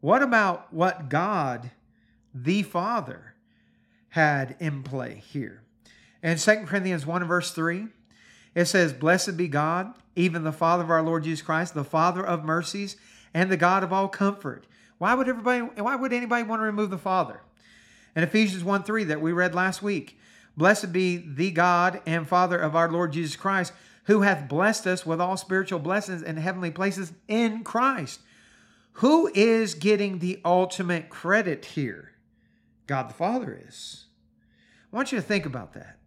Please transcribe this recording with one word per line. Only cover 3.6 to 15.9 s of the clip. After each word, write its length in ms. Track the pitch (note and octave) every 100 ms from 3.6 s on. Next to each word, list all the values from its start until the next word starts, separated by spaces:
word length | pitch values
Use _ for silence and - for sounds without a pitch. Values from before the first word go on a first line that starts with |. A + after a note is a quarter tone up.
| _ _ _ _ _
had 460 | E3 D3+ C#3+ C3 B2
in 220 | E3 C#3
play 400 | B2+ C3+ A#2+ G#2+
here? 380 | - D3 A2+ - _ _ _ _ _ _
In 140 | E3 E3
Second 300 | - G#3+ F#3
Corinthians 380 | G3 F#3+ F3 C#3+
one 160 | E3+
and 80 | F3
verse 220 | F3 -
three, 360 | - D#3+ F3 A3 _ _ _ - - _ -
it 100 | F3
says, 280 | G3 E3+
"Blessed 440 | B2+ D3+ F#3 - E3+
be 100 | F3
God, 460 | C#3+ D3+ E3+ G3 - _ -
even 280 | F3+ E3
the 80 | D#3
Father 320 | D3+ E3 F3
of 60 | E3
our 140 | E3
Lord 200 | D#3+ E3
Jesus 220 | D#3 D#3 -
Christ, 280 | D#3+ F3
the 100 | D#3
Father 420 | C#3 D#3+ E3 F3 F#3+
of 180 | E3+
mercies 520 | D#3 D#3+ E3 G3+ G3+ - - - -
and 180 | D#3+ F#3+
the 60 | F#3
God 260 | F3 F#3+
of 100 | F#3
all 140 | F#3+ G3
comfort." 580 | - G3 G3+ D3 A#2+ _ _ _ _
Why 160 | F3+
would 160 | B3+ C4
everybody, 320 | A#3+ A3 B3
why 340 | A#3+ - G#3